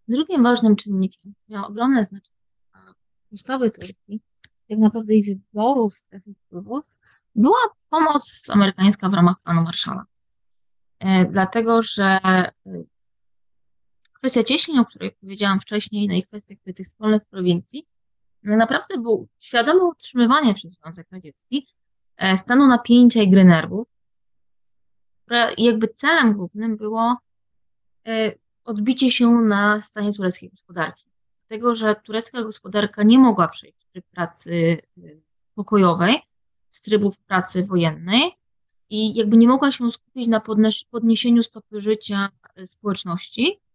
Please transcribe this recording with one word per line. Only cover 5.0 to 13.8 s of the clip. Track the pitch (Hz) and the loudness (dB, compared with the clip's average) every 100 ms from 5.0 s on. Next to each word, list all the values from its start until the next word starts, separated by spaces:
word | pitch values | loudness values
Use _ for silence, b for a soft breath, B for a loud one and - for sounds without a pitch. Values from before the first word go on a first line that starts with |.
| 214 | 0
jej | 220 | 0
wyboru | 202 196 _ 208 233 269 214 | 0 -8 _ -4 0 0 -2
strefy | - _ 196 208 | -4 _ -20 -20
wpływów, | 196 _ 175 202 269 - _ _ _ _ | -20 _ -18 -12 -12 -12 _ _ _ _
była | 208 262 480 453 _ - | 0 2 4 0 _ -6
pomoc | 320 311 294 - - - | -2 0 -2 -4 -8 -2
amerykańska | 202 190 190 196 - 190 | 0 0 2 0 2 -2
w | |
ramach | 196 175 185 | 2 2 0
planu | - 170 | -4 -2
Marshalla. | 165 - - 64 - _ _ _ _ _ _ _ _ _ | -2 -6 -8 -10 -14 _ _ _ _ _ _ _ _ _
E, | 190 185 | 0 2
dlatego, | 180 190 185 233 226 226 | 2 0 -2 -2 0 0
że, | 220 208 196 190 | -2 -2 0 0
e, | 190 185 175 _ 190 175 - _ _ _ _ _ _ _ _ _ | 2 0 -2 _ -18 -18 -18 _ _ _ _ _ _ _ _ _